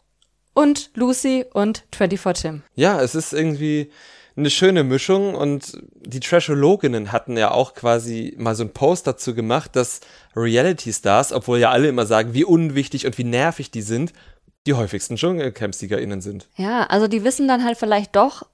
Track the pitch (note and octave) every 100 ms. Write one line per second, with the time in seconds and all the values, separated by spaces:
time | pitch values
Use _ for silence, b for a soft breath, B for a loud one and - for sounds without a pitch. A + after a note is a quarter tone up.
0 | _ _ _ _ _ - D4 C#4+ - A3
1 | B3 B3+ C4+ C4 B3+ G3+ G#3 A3 _ -
2 | F#3 F#3+ F#3 D#3+ D#3+ D3+ _ - F3+ F3
3 | B2 D#3+ - D3+ D#3+ D3 D3+ D3+ D3 b
4 | b b b - D3 - F#3+ F3+ C3 C3
5 | - F#3+ G3 - C#3+ C#3+ - - - _
6 | - C3 - F3 D#3 C#3+ D3 G3 C#3 A2+
7 | G#2 A2+ - A#2 G#2+ - C3 - A#2 A#2
8 | A#2 A2+ A#2+ - A2+ A2 A2 - C#3+ F3+
9 | C#3 - B2+ A#2 A2 C#3 - B2+ A#2+ -
10 | b b b A2+ A#2 A#2 F3 E3+ A#2 -
11 | G2 G#2+ C#3 B2 B2+ A#2+ A#2 B2+ D3 B2
12 | G#2+ A2 A#2 B2+ F#3 E3 D#3+ C#3 C3+ C#3
13 | C3+ A#2+ A#2+ A#2+ D#3+ - C3 A2+ G#2 A#2
14 | E3+ b b b _ _ - B2+ G#2 G2
15 | - A2+ E3+ F3 C3 G2+ G2+ - G2 G#2
16 | G2+ G2 G2+ G#2 - - G3 A#3+ - G3+
17 | G#3+ A3 A#3 C4 C4+ B3 A#3+ A#3 G#3+ G#3
18 | G3+ G3 C4+ - -